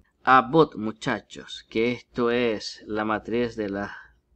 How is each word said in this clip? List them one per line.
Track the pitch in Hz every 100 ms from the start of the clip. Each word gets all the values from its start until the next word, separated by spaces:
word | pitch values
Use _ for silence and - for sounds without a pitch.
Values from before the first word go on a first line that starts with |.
| _ _
a | - 131
Bot, | 120 160 151 -
muchachos, | 107 - 139 107 - 69 65 - -
que | 110 120
esto | 120 - - 117
es | 120 120 104 - - -
la | 107 110
matriz | 107 - 117 120 113
de | 104
la | 98 98 - - _ _